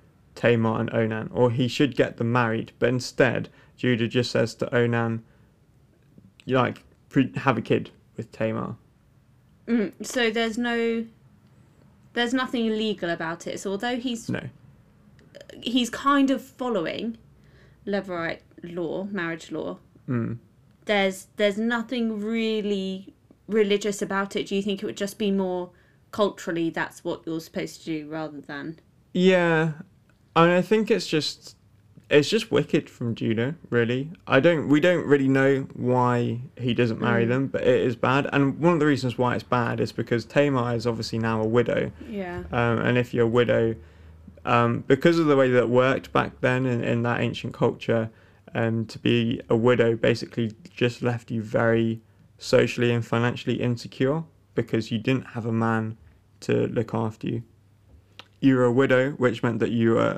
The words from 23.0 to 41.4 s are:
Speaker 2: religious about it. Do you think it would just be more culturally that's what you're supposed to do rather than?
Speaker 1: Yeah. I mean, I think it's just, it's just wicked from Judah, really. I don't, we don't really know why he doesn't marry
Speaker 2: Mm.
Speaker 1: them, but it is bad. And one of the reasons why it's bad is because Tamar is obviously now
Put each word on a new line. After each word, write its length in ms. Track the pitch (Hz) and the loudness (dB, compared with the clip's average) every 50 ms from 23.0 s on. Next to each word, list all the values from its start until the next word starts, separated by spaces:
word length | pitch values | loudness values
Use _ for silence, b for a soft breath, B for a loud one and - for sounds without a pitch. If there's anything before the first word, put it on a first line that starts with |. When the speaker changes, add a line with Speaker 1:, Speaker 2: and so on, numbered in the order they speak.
| 196 - - _ _ _ - _ _ - | -12 -16 -20 _ _ _ -20 _ _ -2
Speaker 2:
religious 520 | 202 226 208 196 208 202 202 214 202 - | 0 2 2 2 2 0 0 -2 -4 -4
about 360 | 202 190 196 196 202 196 - | -4 -4 -2 -2 -4 -2 -4
it. 100 | 196 - | -6 -4
Do 80 | - 196 | -2 -2
you 80 | 196 196 | -2 -2
think 200 | 208 196 190 214 | -2 -4 -4 -6
it 40 | |
would 100 | 214 - | -8 -8
just 220 | - 202 196 - - | -6 -8 -8 -6 -2
be 120 | 220 202 196 | -2 0 0
more 380 | 196 190 185 180 180 180 175 b b b b b b b b - | 0 0 -2 -2 -4 -6 -8 b b b b b b b b -2
culturally 580 | - 208 190 196 - - 190 170 170 165 165 | 0 0 0 0 -4 -8 -6 -4 -2 -2 -2
that's 320 | 160 175 156 - - - - | -2 -4 -6 -6 -8 -10 -8
what 200 | 175 165 - - | -8 -8 -8 -8
you're 140 | 165 160 160 | -8 -8 -8
supposed 400 | 160 - - 190 156 160 - - | -8 -10 -10 -8 -8 -8 -10 -12
to 40 | - | -10
do 220 | 165 160 156 151 147 | -8 -8 -8 -8 -10
rather 320 | 156 160 156 147 147 139 | -10 -10 -10 -10 -10 -14
than? 380 | - - 147 143 143 156 160 - _ _ _ _ _ _ - | -14 -12 -12 -10 -10 -12 -12 -14 _ _ _ _ _ _ 0
Speaker 1:
Yeah. 600 | 185 180 185 185 180 175 170 165 156 160 165 151 156 - - _ _ _ _ _ _ _ _ - | 4 6 6 6 6 4 4 4 2 2 0 -2 -6 -12 -20 _ _ _ _ _ _ _ _ 4
I 100 | 160 170 | 4 6
mean, 100 | 175 175 | 6 6
I 60 | 180 180 | 4 2
think 280 | - 214 220 214 214 | 2 2 2 2 2
it's 160 | 226 - - - | 0 0 0 0
just, 480 | - 156 139 - - - - - - _ _ _ _ _ _ _ _ - - - | -2 -2 -2 -2 -6 -10 -16 -20 -20 _ _ _ _ _ _ _ _ -18 -2 4
it's 200 | - 147 143 - | 4 4 4 4
just 220 | - 226 - - 123 | 2 -2 0 0 0
wicked 360 | 127 151 - - 160 - - | 0 0 2 0 -2 -2 -2
from 260 | - - 127 117 110 | -10 -8 -6 -6 -4
Judah, 400 | - 127 117 113 110 117 135 165 - - - | -2 -2 -2 0 0 -2 -2 -4 -8 -8 -2
really. 420 | 123 120 117 113 123 131 139 156 175 - - - | 0 0 2 2 0 -4 -6 -8 -12 -12 -4 2
I 100 | 127 135 | 4 6
don't, 280 | 131 170 175 151 110 98 | 6 6 4 4 2 2
we 100 | 147 151 | 4 4
don't 240 | 151 180 180 156 92 | 6 4 4 4 2
really 220 | 104 143 143 135 135 | 4 4 4 4 4
know 380 | 135 135 135 135 139 135 135 - - | 4 4 4 4 2 2 -2 -6 -8
why 640 | - 120 123 123 123 123 123 123 120 120 120 117 120 127 - - | -6 -2 0 2 2 2 2 2 0 0 -2 -4 -6 -8 -12 -12
he 160 | - 120 127 117 | -6 -4 -2 0
doesn't 280 | 117 123 117 110 - | 0 0 0 0 -2
marry 240 | 123 120 117 117 117 | -2 0 2 2 2
Speaker 2:
Mm. 40 | 113 | 2
Speaker 1:
them, 180 | 123 135 139 127 | 0 0 -2 -2
but 140 | - - - | -4 -2 2
it 180 | - 127 113 | 2 4 4
is 160 | 87 127 117 | 2 0 -2
bad. 320 | - - 123 131 139 139 - - | 0 0 0 2 2 0 0 0
And 260 | 139 139 139 - 135 | 2 2 2 0 2
one 140 | 147 175 175 | 2 2 4
of 60 | 156 | 4
the 60 | 147 | 2
reasons 320 | 151 143 113 123 127 110 - | 2 2 0 0 -2 -2 0
why 160 | 123 120 113 | 0 0 0
it's 80 | 98 - | -2 -2
bad 360 | - 127 123 117 117 120 113 | -2 0 0 0 0 -2 -2
is 120 | 117 113 - | -4 -4 -4
because 320 | - 120 - 123 117 110 | -6 -4 -2 -2 -2 -2
Tamar 500 | - - 147 143 147 139 127 117 120 120 | 0 2 2 2 4 2 0 0 0 -2
is 100 | 117 107 | -2 -2
obviously 320 | 120 113 113 110 - - 113 | -2 -2 -4 -4 -4 -4 -2
now 220 | 113 113 113 110 | -2 0 0 0